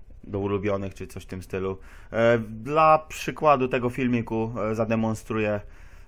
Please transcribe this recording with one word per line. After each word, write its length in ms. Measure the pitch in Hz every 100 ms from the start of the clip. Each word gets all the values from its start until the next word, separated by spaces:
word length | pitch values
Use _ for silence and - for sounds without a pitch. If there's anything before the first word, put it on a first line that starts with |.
| - -
do 140 | - 101
ulubionych 560 | 101 101 101 98 98
czy 120 | - 92
coś 160 | 95
w 40 | -
tym 160 | 92
stylu. 360 | - 95 95 95 - - -
E, 260 | 107 117 117
dla 600 | 110 110 110 156 156 156
przykładu 680 | - - - 131 156 139 127
tego 220 | 131 120
filmiku, 600 | 131 127 120 113 113 113 117 107
e, 40 |
zademonstruję, 840 | 110 110 113 110 107 - 110 104 104 - - - -